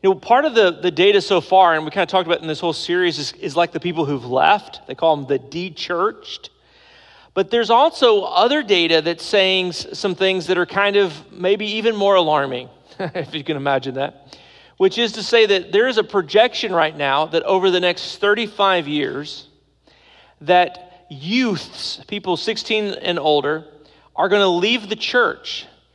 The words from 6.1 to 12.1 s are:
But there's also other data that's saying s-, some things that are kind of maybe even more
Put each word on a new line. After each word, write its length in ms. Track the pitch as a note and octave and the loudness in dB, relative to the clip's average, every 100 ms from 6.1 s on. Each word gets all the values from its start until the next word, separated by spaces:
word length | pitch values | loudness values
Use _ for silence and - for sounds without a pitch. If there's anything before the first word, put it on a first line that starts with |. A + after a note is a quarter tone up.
| A3 - - - _ _ _ _ _ _ - _ | -4 -18 -18 -18 _ _ _ _ _ _ -20 _
But 180 | - F#3+ | -4 0
there's 200 | A#3 A3 | 0 2
also 540 | A#3+ D#4 E4 B3 G#3 | 4 4 4 4 4
other 380 | F#3 - A#3 D4 | 2 0 2 0
data 380 | A3+ F#3 E3 D#3+ | 2 2 4 2
that's 240 | D#3+ E3+ | 0 -4
saying 440 | - G#3 F#3+ F#3+ F3+ | -2 0 2 0 -2
s-, 180 | D#3+ - | -6 -12
some 200 | - G3+ | -6 -6
things 340 | F3 F#3+ F#3+ D#3 | 0 0 0 -2
that 100 | F3+ | -2
are 80 | E3+ | 0
kind 300 | F#3+ G3+ G3+ | 0 0 2
of 360 | F#3+ D3 - | 0 -4 -18
maybe 320 | - F3+ G#3 G#3+ G#3+ | -6 -2 0 -2 -2
even 200 | A3 G#3+ | -2 2
more 200 | G3 | 4